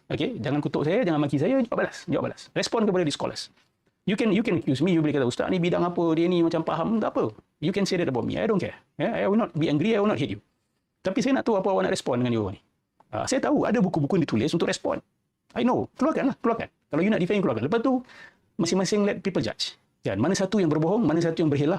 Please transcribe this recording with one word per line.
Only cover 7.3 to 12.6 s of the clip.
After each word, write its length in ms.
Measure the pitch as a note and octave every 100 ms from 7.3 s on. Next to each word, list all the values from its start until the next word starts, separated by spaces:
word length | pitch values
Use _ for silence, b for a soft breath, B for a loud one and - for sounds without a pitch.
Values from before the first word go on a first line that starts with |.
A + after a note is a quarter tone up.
| - _ _
You 80 | D3+
can 160 | G3 F#3+
say 160 | F3+
that 80 | D3
about 160 | B2 A2+
me, 160 | B2+
I 80 | A2+
don't 80 | G3
care. 160 | G#2 - _ -
Yeah, 160 | F#3
I 160 | F3+ G3
will 80 | G#3+
not 160 | G#3
be 160 | D3+ D#3+
angry, 240 | D3 G#3+
I 80 | A3
will 80 | G#3
not 80 | -
hate 160 | C3+
you. 80 | G2 - _ _ _ _ _ F#3
Tapi 160 | G3
saya 160 | B3+ C4+
nak 80 | -
tahu 160 | G3
apa 80 | G3
awak 160 | F#3+ F#3
nak 80 |
respon 300 | F#3+ - B2
dengan 80 | B2
jawapan 240 | A2+ G2
ni. 40 | G2